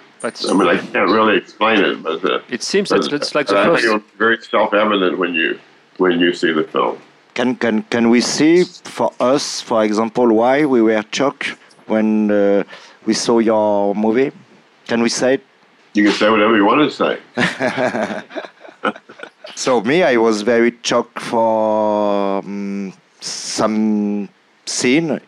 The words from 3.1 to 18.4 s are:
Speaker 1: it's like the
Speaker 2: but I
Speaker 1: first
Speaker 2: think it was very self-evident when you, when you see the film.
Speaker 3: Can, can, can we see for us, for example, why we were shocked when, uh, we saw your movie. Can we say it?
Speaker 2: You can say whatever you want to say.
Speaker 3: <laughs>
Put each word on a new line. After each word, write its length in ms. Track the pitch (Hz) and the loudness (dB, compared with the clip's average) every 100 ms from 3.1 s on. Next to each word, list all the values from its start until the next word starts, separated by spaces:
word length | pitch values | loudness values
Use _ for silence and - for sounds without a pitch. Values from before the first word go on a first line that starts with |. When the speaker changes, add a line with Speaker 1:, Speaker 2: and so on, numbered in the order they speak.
Speaker 1:
it's 220 | 147 - 151 | -4 -4 -4
like 100 | 139 | 0
the 80 | |
Speaker 2:
but 80 | 101 | 0
I 40 | 104 | 2
Speaker 1:
first 160 | 127 | 2
Speaker 2:
think 80 | 113 | 0
it 40 | 107 | -2
was 220 | - 98 | -4 -2
very 200 | 113 117 | -2 -2
self-evident 760 | - 110 107 104 104 101 90 85 | -2 -2 0 0 0 0 0 -2
when 160 | 87 | -4
you, 240 | 85 - - - _ _ - | -2 -4 -4 -12 _ _ -2
when 200 | 92 85 | 0 2
you 160 | 87 | 0
see 180 | - 85 | 0 -2
the 120 | 78 | -2
film. 340 | 78 69 60 - - _ _ | -2 -2 -2 -4 -14 _ _
Speaker 3:
Can, 200 | - 123 | -4 -2
can, 300 | 120 117 107 | -2 -2 -2
can 260 | 104 120 117 | -2 0 4
we 100 | 120 | 4
see 440 | 113 - 151 175 | 2 2 4 4
for 480 | 175 - - - 117 - | 2 -6 -12 -4 -4 0
us, 400 | 123 143 - - | 0 0 -2 -8
for 220 | - 113 | -2 0
example, 460 | 110 107 113 123 123 | 0 0 -2 0 2
why 340 | 110 120 139 151 | 4 4 2 2
we 160 | 127 | 4
were 220 | 110 110 107 | 4 2 -2
shocked 420 | - 139 - - - - _ - | -2 -2 -4 -8 -10 -16 _ -4
when, 440 | 110 110 107 107 | 0 2 2 2
uh, 340 | 104 101 101 90 - - - - | 2 2 0 -2 -10 -20 -8 -4
we 80 | |
saw 240 | 113 - 117 | -2 0 2
your 560 | 113 110 107 101 101 | 2 2 2 0 0
movie. 380 | 101 110 113 139 - - - _ _ - | 0 0 0 0 -4 -20 -20 _ _ -4
Can 160 | 117 | -2
we 60 | 117 | 0
say 260 | - 127 | 0 0
it? 100 | 135 - _ _ _ _ | 0 -4 _ _ _ _
Speaker 2:
You 100 | 104 | 0
can 80 | 104 | 0
say 180 | - 107 | 2 2
whatever 260 | 110 110 110 | 2 4 4
you 80 | |
want 160 | 101 135 143 | 2 2 0
to 20 | |
say. 280 | - 82 60 - - | 0 -2 -4 -8 -4
Speaker 3:
<laughs> 840 | - - 131 127 127 117 107 101 - - | -4 -2 -4 -2 -4 -4 -6 -8 -12 -14